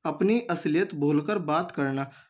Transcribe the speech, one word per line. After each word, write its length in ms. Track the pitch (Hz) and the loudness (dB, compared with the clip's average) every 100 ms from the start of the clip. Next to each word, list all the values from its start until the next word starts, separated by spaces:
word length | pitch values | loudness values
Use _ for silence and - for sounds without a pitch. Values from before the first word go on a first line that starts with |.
अपनी 360 | 160 147 190 233 | -6 0 2 2
असलियत 540 | 233 170 160 156 196 | 2 -2 0 0 0
भूलकर 440 | 151 143 147 147 208 | 0 2 2 2 -2
बात 340 | 151 156 175 | 0 -2 -2
करना। 380 | - 139 135 135 - - | -2 -2 -2 -6 -10 -20